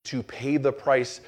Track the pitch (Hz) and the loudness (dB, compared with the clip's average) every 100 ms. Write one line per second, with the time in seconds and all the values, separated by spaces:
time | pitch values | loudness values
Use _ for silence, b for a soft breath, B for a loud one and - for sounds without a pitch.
0 | - 131 - - 135 147 135 131 - 131 | -10 -8 -8 -8 0 2 2 0 2 2
1 | 123 - | 2 -6